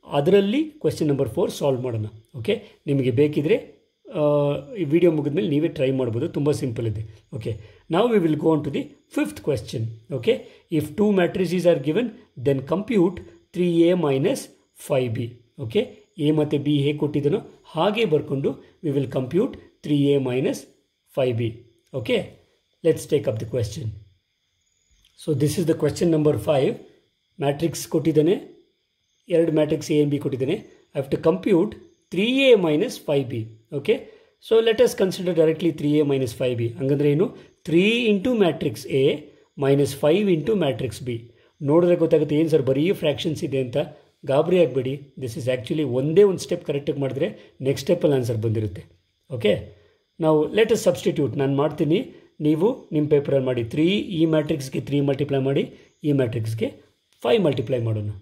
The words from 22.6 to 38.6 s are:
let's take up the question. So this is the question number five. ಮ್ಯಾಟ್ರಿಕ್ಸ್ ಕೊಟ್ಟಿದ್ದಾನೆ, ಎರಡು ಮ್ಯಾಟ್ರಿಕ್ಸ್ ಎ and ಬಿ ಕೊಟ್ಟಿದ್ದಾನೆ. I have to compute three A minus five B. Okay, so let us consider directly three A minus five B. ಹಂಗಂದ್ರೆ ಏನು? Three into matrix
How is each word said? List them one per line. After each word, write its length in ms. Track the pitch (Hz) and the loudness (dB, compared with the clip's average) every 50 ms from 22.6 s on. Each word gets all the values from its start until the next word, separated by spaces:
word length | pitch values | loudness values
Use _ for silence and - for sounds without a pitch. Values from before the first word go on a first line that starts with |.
| _ _ _ _ - | _ _ _ _ 0
let's 180 | 165 151 156 - - | 0 0 0 -2 -2
take 140 | 165 143 117 143 | -2 0 0 -2
up 60 | 123 110 | -4 -4
the 80 | 113 - - | -6 -6 -4
question. 320 | 127 110 - - 160 127 110 92 - - _ _ _ _ _ _ _ _ _ _ _ _ _ _ _ _ _ _ _ _ _ _ _ - | -4 -4 -4 -6 -8 -8 -10 -10 -12 -20 _ _ _ _ _ _ _ _ _ _ _ _ _ _ _ _ _ _ _ _ _ _ _ -4
So 60 | - 151 123 | -4 -2 0
this 120 | 147 147 - - | 0 0 0 0
is 60 | 170 147 | 0 0
the 60 | 160 156 156 | 0 0 0
question 260 | 147 143 - - 170 165 | -2 0 0 0 2 2
number 200 | 151 151 151 143 - - 170 | 4 2 2 0 0 0 0
five. 220 | 151 135 135 190 240 - - - _ _ _ _ _ _ _ _ _ - | 2 2 2 0 -2 -4 -12 -20 _ _ _ _ _ _ _ _ _ -4
ಮ್ಯಾಟ್ರಿಕ್ಸ್ 460 | 147 139 143 147 165 165 165 - - - - | -2 -2 -2 0 -4 -4 -4 -6 -10 -4 -4
ಕೊಟ್ಟಿದ್ದಾನೆ, 420 | 160 139 165 147 151 151 165 208 277 - - - - _ _ _ _ _ _ _ _ _ _ _ _ _ - | 0 0 2 2 4 4 4 2 0 -4 -16 -20 -20 _ _ _ _ _ _ _ _ _ _ _ _ _ 0
ಎರಡು 220 | 180 160 165 160 151 | 2 2 2 2 2
ಮ್ಯಾಟ್ರಿಕ್ಸ್ 320 | 156 151 147 160 151 - - 165 | 2 2 2 0 -4 -2 0 2
ಎ 20 | 151 147 | 2 2
and 80 | 143 143 | 2 0
ಬಿ 60 | 139 - | -2 -2
ಕೊಟ್ಟಿದ್ದಾನೆ. 320 | 139 120 120 131 131 180 220 - - - _ _ _ _ | -4 -4 -2 -2 -2 -4 -4 -6 -16 -20 _ _ _ _
I 40 | 147 | -8
have 100 | 131 - 170 | -4 -4 -4
to 40 | - 160 160 | 0 2 0
compute 440 | 175 185 - 254 202 160 185 214 - - - - _ _ _ _ - | 0 2 0 2 2 2 2 0 -4 -14 -20 -20 _ _ _ _ -2
three 200 | 170 202 240 254 269 277 262 | -2 0 0 2 4 6 6
A 20 | 240 202 180 | 6 6 6
minus 280 | 160 151 156 202 254 - - - | 2 2 0 0 -2 -4 -10 -4
five 180 | - 147 139 131 117 120 | -2 -2 0 -2 -2 -6
B. 80 | 117 110 - - - _ _ 156 143 | -8 -8 -10 -14 -20 _ _ -10 -6
Okay, 180 | - - 233 269 - - - - _ _ _ _ _ | -2 -2 -2 -2 -2 -16 -20 -20 _ _ _ _ _
so 60 | - 220 226 226 226 | 2 2 4 4 2
let 100 | 220 - 247 | 4 4 4
us 80 | 226 - - | 2 4 0
consider 320 | 202 190 175 - 180 180 175 160 | 0 0 0 -2 -4 -2 2 4
directly 300 | 160 160 160 156 151 165 156 147 | 4 4 2 2 0 -2 -2 0
three 160 | 143 147 151 151 | -2 0 2 2
A 40 | 151 143 | 2 2
minus 220 | 139 131 131 117 - - | 2 0 -2 -4 -4 -2
five 140 | 135 127 123 113 | -2 -2 -2 -2
B. 80 | 117 117 113 131 | -4 -4 -4 -4
ಹಂಗಂದ್ರೆ 320 | 135 135 143 139 143 147 143 | -2 -2 0 2 2 2 2
ಏನು? 120 | 151 202 262 - - - - _ _ _ | 2 0 -2 -2 -12 -20 -20 _ _ _
Three 260 | - 156 170 190 214 226 233 247 220 | 0 2 4 4 4 2 2 2 2
into 200 | 208 196 185 247 254 220 196 | 0 2 0 0 2 2 2
matrix 420 | 165 151 160 | 2 0 -2